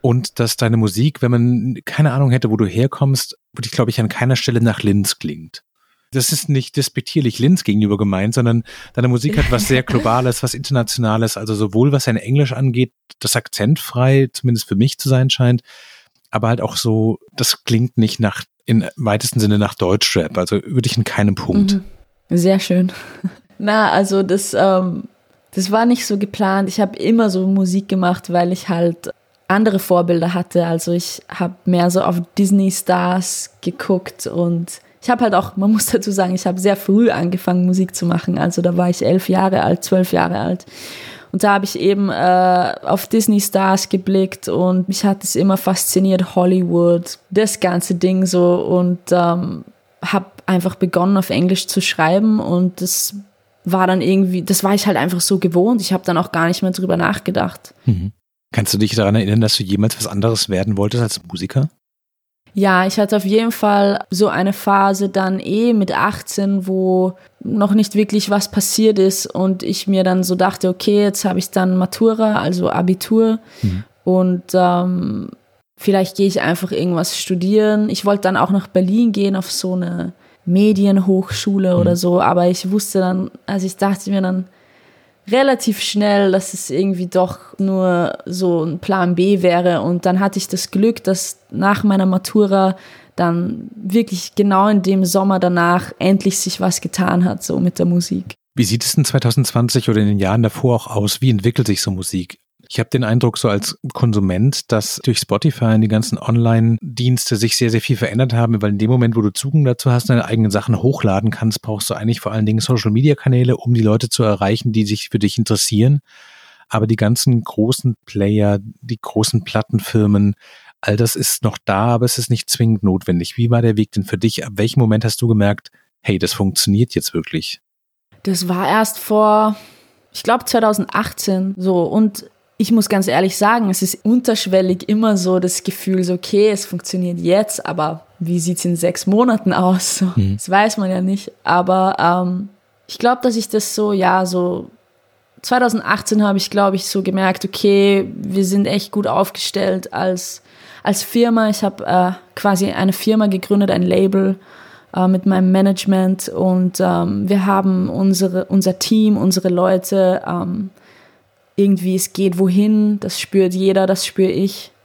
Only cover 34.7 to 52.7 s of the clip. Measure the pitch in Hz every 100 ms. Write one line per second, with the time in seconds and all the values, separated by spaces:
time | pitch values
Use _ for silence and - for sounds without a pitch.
34.7 | - _ _ - 240 233 190 - - 202
35.7 | 220 - 233 - 196 180 185 185 185 196
36.7 | 196 - 196 233 - 170 180 - 180 180
37.7 | 185 185 - 170 170 - 175 160 170 175
38.7 | 175 180 180 117 185 - 185 190 185 78
39.7 | 175 - 185 180 - - 131 - 180 -
40.7 | - - - - - - 202 208 196 196
41.7 | - 196 202 196 127 180 180 185 180 135
42.7 | - - 190 - 220 214 208 - 196 190
43.7 | 190 - 190 190 190 190 - - 98 185
44.7 | 185 185 190 202 196 - - 196 190 190
45.7 | 185 - 190 190 185 180 - 180 185 175
46.7 | 170 170 170 175 - _ 190 214 - 185
47.7 | 175 - 180 185 185 185 180 175 180 -
48.7 | 180 180 175 - 180 170 175 175 80 -
49.7 | _ _ _ 175 196 190 - - 185 180
50.7 | - 180 180 185 196 180 104 180 190 -
51.7 | - - - 160 185 220 214 - 180 185